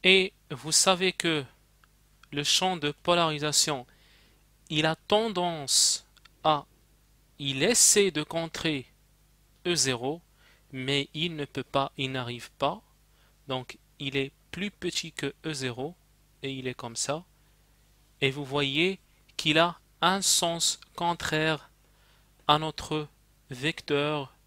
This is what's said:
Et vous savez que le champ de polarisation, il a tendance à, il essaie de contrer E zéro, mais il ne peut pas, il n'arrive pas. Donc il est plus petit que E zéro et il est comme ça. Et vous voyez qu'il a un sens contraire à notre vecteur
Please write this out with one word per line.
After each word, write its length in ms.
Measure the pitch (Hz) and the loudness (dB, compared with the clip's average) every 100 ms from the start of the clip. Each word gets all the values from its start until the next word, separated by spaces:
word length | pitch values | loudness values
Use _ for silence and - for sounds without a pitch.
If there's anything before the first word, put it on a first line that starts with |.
Et 300 | 185 190 190 _ _ | 8 6 4 _ _
vous 220 | 139 135 | -12 0
savez 420 | 160 - 185 185 | 2 4 4 2
que 320 | - 170 156 131 _ _ _ _ _ _ _ - | 0 0 0 -4 _ _ _ _ _ _ _ -12
le 120 | 143 | -6
champ 340 | 147 - 185 180 | 0 2 2 0
de 140 | 147 | -4
polarisation, 920 | 147 - 175 165 151 151 147 - 139 123 _ _ _ _ _ _ _ _ | -4 0 2 2 0 -2 0 0 0 -6 _ _ _ _ _ _ _ _
il 160 | 151 156 | 0 0
a 100 | 160 | 0
tendance 1120 | _ 208 226 190 175 165 139 - - - - _ - _ | _ 2 2 -2 -2 -4 0 2 2 0 -6 _ -20 _
à, 220 | 156 151 - _ _ _ _ _ _ _ | 2 2 -2 _ _ _ _ _ _ _
il 260 | 143 135 | -4 0
essaie 480 | 160 240 - 214 202 | 2 6 6 6 4
de 120 | 151 | 2
contrer 640 | 151 165 165 - 165 147 120 _ _ _ _ _ _ _ - | -4 -4 -6 -4 -4 -4 -6 _ _ _ _ _ _ _ -4
E 100 | 175 | 0
zéro, 460 | 135 123 127 165 _ _ _ _ _ | 0 0 -2 -6 _ _ _ _ _
mais 380 | 131 131 143 139 | -10 -2 -2 -2
il 220 | 151 170 160 | -4 -6 -4
ne 100 | 143 | -8
peut 180 | - | -8
pas, 280 | 131 143 139 - | -4 -2 -2 -4
il 140 | 135 | -6
n'arrive 400 | 131 120 120 - | -6 -8 -10 -12
pas. 300 | _ 139 196 _ _ _ _ _ _ - | _ -2 -2 _ _ _ _ _ _ -6
Donc 300 | 131 123 - _ _ | -6 -6 -16 _ _
il 180 | 139 135 | -6 -4
est 140 | 135 _ _ | -4 _ _
plus 200 | - 104 | -8 -8
petit 400 | - 180 - 165 | -6 -6 -6 -8
que 220 | - 139 - 160 | -6 -8 -6 -8
E 80 | |
zéro 420 | 147 131 120 139 180 _ _ _ _ | -6 -6 -6 -8 -10 _ _ _ _
et 80 | 135 | -10
il 160 | 135 127 | -8 -8
est 80 | 123 | -8
comme 200 | 120 113 | -10 -6
ça. 300 | - 147 180 _ _ _ _ _ _ _ _ _ | -4 -4 -6 _ _ _ _ _ _ _ _ _
Et 100 | 139 | 0
vous 140 | 135 139 | 0 -4
voyez 540 | 143 143 139 175 190 _ _ _ - | 0 0 2 0 0 _ _ _ -4
qu'il 200 | 156 151 | 2 4
a 220 | 170 170 _ _ | 4 0 _ _
un 200 | 170 190 | 0 2
sens 580 | 185 - 175 170 - - - - | 2 2 2 0 -2 -4 -10 -4
contraire 720 | 170 170 - 156 160 156 - _ _ _ _ _ _ _ - | -2 -2 -2 0 2 0 -6 _ _ _ _ _ _ _ 2
à 120 | 151 | 2
notre 480 | 156 - - 156 151 _ _ _ _ | 2 -8 -6 -6 -6 _ _ _ _
vecteur 840 | 127 143 165 - 143 147 151 135 _ | -6 -4 -4 -2 0 0 -2 -6 _